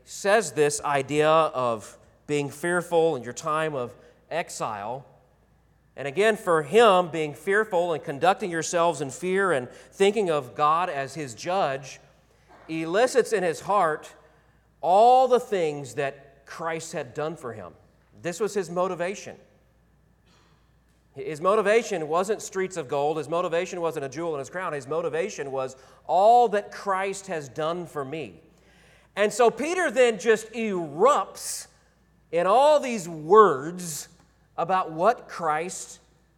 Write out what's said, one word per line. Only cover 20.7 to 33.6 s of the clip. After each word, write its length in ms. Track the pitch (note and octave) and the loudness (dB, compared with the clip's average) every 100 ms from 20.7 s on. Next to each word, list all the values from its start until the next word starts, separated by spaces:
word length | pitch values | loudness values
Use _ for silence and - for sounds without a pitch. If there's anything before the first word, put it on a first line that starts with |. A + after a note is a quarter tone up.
| _ _ _ _ | _ _ _ _
His 280 | - - D#3 | -14 -10 -4
motivation 680 | F3+ A3 G3+ A3 A#3 F#3+ D#3 | 0 2 4 2 2 -4 0
wasn't 360 | E3 F#3+ G3 | 0 0 -4
streets 340 | - F#3+ F#3+ F3 | -6 -6 -6 -6
of 100 | C3+ | -4
gold. 300 | C#3+ D3 D#3+ | -2 0 -2
His 100 | C#3 | -4
motivation 540 | E3 F3+ E3 F3+ F3+ | -2 -2 -2 -4 -4
wasn't 240 | E3 D3+ C3 | -4 -4 -8
a 40 | |
jewel 260 | B2+ E3+ D3 | -6 -6 -6
in 40 | |
his 120 | C3+ | -8
crown. 220 | F3+ F#3 | -8 -6
His 120 | D3 C3 | -8 -4
motivation 640 | D#3 E3+ D3+ G3 G3+ C#3 | -4 -2 -4 -4 -6 -6
was 240 | C3+ C3 - - - - | -4 -6 -8 -20 -20 -2
all 420 | E3 G#3 A#3+ A#3+ | 4 6 6 6
that 220 | G3+ G#3 | 2 -4
Christ 540 | - G3+ F#3+ G3 G3 - | -10 -2 -2 -2 -6 -8
has 240 | E3+ C#3 | -8 -8
done 380 | A2+ D#3 F3 E3+ | -6 -4 -4 -8
for 180 | D3 C3+ | -8 -8
me. 340 | D#3+ B2 F2 _ _ _ _ _ _ _ - | -8 -10 -14 _ _ _ _ _ _ _ -2
And 180 | G#3+ | -2
so 160 | G#3+ A#3 | 4 2
Peter 400 | A3+ D4 F4+ E4 | 4 -4 0 0
then 300 | A#3 A#3+ A3 | 4 2 2
just 320 | A#3 A3 - | 2 0 0
erupts 1120 | - A3+ F#3 E3 C#3+ A3+ C4+ G3 - - - - _ _ _ _ _ _ | -6 -4 -4 -6 2 4 4 0 -8 -10 -10 -14 _ _ _ _ _ _
in 140 | E3 F3 | -2 4
all 340 | A3+ C#4+ D4+ | 4 6 4
these 300 | B3+ A#3 E3+ | 2 -6 -8
words 1000 | D#3+ D3+ G#3 G3+ C3+ | -10 6 8 8 6